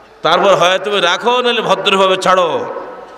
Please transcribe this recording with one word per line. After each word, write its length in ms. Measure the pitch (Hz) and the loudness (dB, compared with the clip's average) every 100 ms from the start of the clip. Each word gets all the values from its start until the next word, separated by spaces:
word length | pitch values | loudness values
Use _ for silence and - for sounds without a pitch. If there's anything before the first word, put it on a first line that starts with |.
| - - | -20 -6
তারপর 340 | 156 180 196 180 | -2 2 2 4
হয় 240 | 175 185 | 2 0
তুমি 220 | 196 202 | -2 -2
রাখো, 400 | 170 185 208 247 | 0 0 0 0
নাহলে 200 | 240 233 | 0 -2
ভদ্রভাবে 560 | 185 185 190 196 190 185 | -2 -2 0 2 2 2
ছাড়ো। 560 | 196 185 170 127 - - - - - | 2 2 2 -2 -6 -10 -14 -16 -20